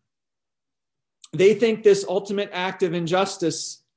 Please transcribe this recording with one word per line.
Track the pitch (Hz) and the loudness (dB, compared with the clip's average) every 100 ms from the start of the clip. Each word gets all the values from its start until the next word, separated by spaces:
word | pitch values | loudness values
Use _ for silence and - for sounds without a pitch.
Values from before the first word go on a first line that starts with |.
| _ _ _ _ _ _ _ _ _ _ _ _ - | _ _ _ _ _ _ _ _ _ _ _ _ -10
They | 151 196 | 2 4
think | 208 226 220 | 4 2 4
this | 208 196 - | 4 4 2
ultimate | 185 202 202 202 | -4 -4 -6 -4
act | 180 185 185 | -4 -6 -4
of | 180 | -4
injustice | 175 165 180 190 - 160 - - - _ | -2 -2 0 0 -2 -4 -4 -10 -14 _